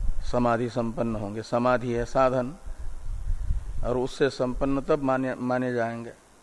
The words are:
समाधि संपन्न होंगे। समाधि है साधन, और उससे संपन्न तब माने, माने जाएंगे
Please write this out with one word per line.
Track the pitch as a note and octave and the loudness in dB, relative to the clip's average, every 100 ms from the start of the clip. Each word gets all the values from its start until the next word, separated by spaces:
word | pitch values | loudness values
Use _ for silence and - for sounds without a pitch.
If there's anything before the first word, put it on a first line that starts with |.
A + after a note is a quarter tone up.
| - - | 4 2
समाधि | - B2 A#2+ A#2 A#2+ | 2 2 4 4 0
संपन्न | B2 A#2 A2+ A#2 G#2+ | -2 -2 -2 -2 -2
होंगे। | G2+ G#2+ | -4 -6
समाधि | A2 A#2+ B2 B2 A#2+ | -2 0 2 2 0
है | A#2 A#2 | -2 0
साधन, | C3+ C3 C3 B2 F3 - - - - - - - - - - - - A2+ | 2 4 2 -2 -6 -10 -6 -6 -4 -4 -4 0 0 0 -2 -2 -2 0
और | B2 | 0
उससे | B2+ - C#3 | -2 0 0
संपन्न | - B2+ A#2+ C#3 C#3 | 2 -2 0 0 0
तब | C#3 D#3 | 2 0
माने, | C3+ C3 C3 - | 2 2 0 -2
माने | B2 B2+ B2+ | -2 0 0
जाएंगे | B2 A2+ A#2 A#2 - - - | 0 -2 -4 -12 -16 -20 -20